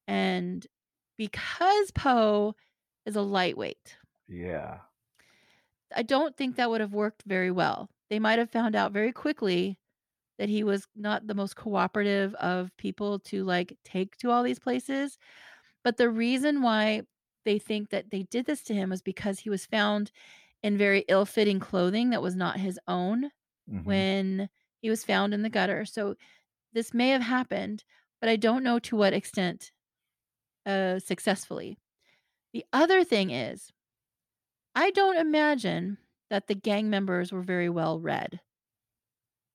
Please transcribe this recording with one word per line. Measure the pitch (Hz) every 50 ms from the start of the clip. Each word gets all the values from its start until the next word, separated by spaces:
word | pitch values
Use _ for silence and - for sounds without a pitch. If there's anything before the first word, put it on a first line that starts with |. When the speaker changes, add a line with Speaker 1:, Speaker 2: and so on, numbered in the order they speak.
| _
Speaker 1:
And | 196 202 196 190 190 185 180 180 180 185 180 - - _ _ _ _ _ _ _ _ _
because | - 220 202 - - - - - - 339 381 415 415 403 -
Poe | - - - 269 247 233 220 214 208 208 208 214 208 - _ _ _ _ _ _ _ _ _
is | 220 208
a | 208
lightweight, | 202 202 202 185 180 165 - - 101 73 - - _ - - - _ _ _ _ _
Speaker 2:
Yeah. | - 90 87 87 90 82 76 71 - - - - _ _ _ _ _ _ _ _ _ _ _ _ _ _ _ _ _ _ _ _ - -
Speaker 1:
I | 233 233
don't | - 269 269 320 294 -
think | - 269 254 240
that | 262 247 233
would | 226 220
have | 214 202 202
worked | 208 208 214 - - -
very | 202 190 185 185 185
well. | 180 185 160 135 - - - - _ _ _ -
They | 208 214
might | 214 214 226 233
have | 240 226
found | - 226 240 220 214
out | 202 196 196
very | 202 202 214 247
quickly | 240 - - 294 302 - 226 190 180 175 185 196 185 - _ _ _ _ _ _ _ _ _ _ _ -
that | 202 208
he | 214 208 214
was | 202 202 196 - - _
not | 214 208 208 214 233 226
the | 214 208
most | 202 196 190 -
cooperative | - - 220 202 190 190 190 - 208 202 202 196 196 196 196 214
of | - - 175 180 185 180 185 -
people | - - 190 190 - 208 202 202 196
to, | - - 208 190 190
like, | 185 180 180 180 - - - -
take | - - 185 190 - -
to | - - 240
all | 240 240 247
these | 247 247 -
places. | - 254 254 254 - - 269 269 285 277 - - _ - - - - - - - _ _ _ _ -
But | 247 233
the | - 240 240
reason | 220 226 233 240 262 254 277 302 294 277 254
why | 233 220 214 214 214 214 214 - - _ _ _ _ _ _ -
they | 220 208 208
think | - - 214 214 208 -
that | 202 190 - -
they | 208 190 185
did | - - 247 247
this | - 294 - -
to | - 208
him | 202 190 190
was | 185 190 -
because | 190 185 - - 208 190 -
he | - 220
was | 202 190 -
found | - 226 214 208 208 208 208 208 - - - - - - - _ _ _ _ -
in | 208 202
very | 196 208 202 196 196 - -
ill-fitting | 190 196 202 - - 226 208 208 196 190
clothing | 196 - - 185 175 180 202 226 247 254
that | 233 - 139
was | 180 185
not | 185 180 - - 190
his | 190 190 180 - -
own | - 185 180 180 190 220 247 277 285 - _ _ _ _ _ _ -
Speaker 2:
Mm-hmm. | 104 92 - 202 196 190 190
Speaker 1:
when | 190 196 196 190 190 190 190 202 - _ _ _ _ _ _
he | 233 220
was | 220 220 -
found | - 196 190 202 208 208
in | 208 214
the | 220
gutter. | - 202 185 202 196 - 214
So | - - 226 202 202 208 - - - _ _ _ _ _ _ _ _ -
this | 226 226 - -
may | 233 247 262
have | 269 254 233
happened, | 226 254 254 247 - 202 208 196 202 214 208 - _ _ _ _ _ _ _
but | 233 226
I | 226
don't | 208 226 220 233 262 262
know | 240 240 240
to | - - 233
what | 208 202 190 -
extent, | 196 - - - 202 185 170 - - - - _ _ _ _ _ _ _ _ _ _ _ _ _ _ _ _ _ _ -
uh, | 202 196 190 190 185 185 190
successfully. | - - 190 - - 214 190 - - - - - - - - - _ _ _ _ _ _ _ _ _ _ _ _ _ _ -
The | 226 - _ -
other | 262 330 339 381 370 339
thing | - 240 202 190 180
is, | 120 131 113 - - - - - _ _ _ _ _ _ _ _ _ _ _ _ _ _ _ _ _ _ _ _ -
I | 240 330 403
don't | 381 392 392 381 370
imagine | 330 330 311 302 302 302 302 294 247 214 180 165 165 180 196 202 - _ _ _ _ _ -
that | 208 202 -
the | - 208
gang | 196 - 220 202 208 214 214
members | 208 196 196 190 180 175 180 180 196
were | 185
very | 180 185 180 175 175 175
well | 170 165 160 160 160 160
read. | 170 151 139 - - - - 180 - _ _ _ _ _ _ _ _ _ _ _ _ _ _ _ _ _ _ _ _ _